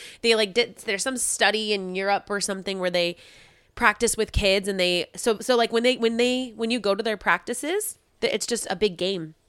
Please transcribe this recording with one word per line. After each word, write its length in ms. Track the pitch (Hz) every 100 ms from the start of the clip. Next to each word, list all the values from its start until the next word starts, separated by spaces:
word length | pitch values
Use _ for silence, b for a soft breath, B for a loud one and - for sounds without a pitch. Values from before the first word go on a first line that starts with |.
| B B
They, 120 | 233 220
like, 180 | 214
did, 240 | 214 233 -
there's 260 | - 196
some 140 | 262 247
study 560 | - - 208 214 214
in 200 | 208 185 185
Europe 300 | 196 202 -
or 120 | 202
something 380 | 190 190 190 190
where 100 | 180
they 260 | 175 175 170 b b b b b -
practice 400 | 233 208 233 -
with 140 | 208
kids 360 | - 208 196 196
and 120 | 190
they, 260 | 180 175 - -
so, 220 | 247 214
so, 160 | 226 240
like, 160 | 226
when 120 | 226
they, 140 | 247 254
when 200 | 226 226
they, 360 | 247 254 254 214
when 160 | 226
you 80 | 240
go 160 | 196 202
to 80 |
their 140 | 226 208
practices, 800 | 208 180 - 240 294 392 403 - _ _
th-, 120 | -
it's 140 | 202 -
just 180 | 240 -
a 60 | 190
big 220 | 214 170
game 380 | 180 190 156 -